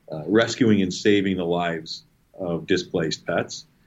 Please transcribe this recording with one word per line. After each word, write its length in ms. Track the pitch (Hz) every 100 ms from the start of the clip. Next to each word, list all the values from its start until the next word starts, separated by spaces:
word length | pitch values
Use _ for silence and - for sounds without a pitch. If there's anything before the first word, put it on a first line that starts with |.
| -
uh, 120 | 76 78
rescuing 540 | 104 117 - 113 104
and 120 | 92
saving 440 | 87 107 104 98 92
the 80 | 85
lives 580 | 87 87 85 80 - - _ _ -
of 300 | 92 85 -
displaced 580 | 90 - 92 80 - -
pets, 400 | 87 - - - _